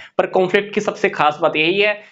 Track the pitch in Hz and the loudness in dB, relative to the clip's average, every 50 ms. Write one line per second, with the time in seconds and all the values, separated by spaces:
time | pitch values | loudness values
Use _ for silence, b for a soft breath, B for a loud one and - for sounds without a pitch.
0 | B B B - 185 180 - 185 185 185 - 202 202 208 - 214 202 208 202 - | B B B -2 -2 0 2 0 0 2 2 0 0 0 -4 -4 -4 -4 -4 -2
1 | - 196 196 - 151 151 147 151 170 151 - 156 156 165 190 196 202 214 208 208 | -2 -2 0 2 0 0 2 2 -2 0 0 2 0 2 2 2 0 0 -2 -4
2 | B B | B B